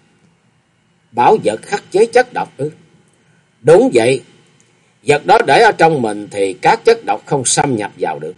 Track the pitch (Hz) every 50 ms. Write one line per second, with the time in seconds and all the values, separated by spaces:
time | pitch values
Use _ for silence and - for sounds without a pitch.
0 | _ _ _ _ _ _ _ _ _ _ _ _ _ _ _ _ _ _ _ _
1 | _ _ - 117 123 156 214 - - 107 110 - - - 403 403 - _ - 190
2 | 226 226 - 247 247 - - 170 - - _ - 135 151 160 _ _ _ _ _
3 | _ _ _ _ _ _ _ _ _ _ _ _ - 139 165 196 254 262 143 117
4 | 113 127 135 - - _ _ _ _ _ _ _ _ _ _ _ _ _ _ _
5 | - - - - - - 311 - 202 143 - 190 214 214 - - 170 165 160 143
6 | 120 107 101 104 104 85 98 101 98 95 90 - - 160 214 - - - - 233
7 | - 202 202 214 - - 160 139 120 - - 160 151 143 123 104 101 - - -
8 | 90 85 78 73 78 80 -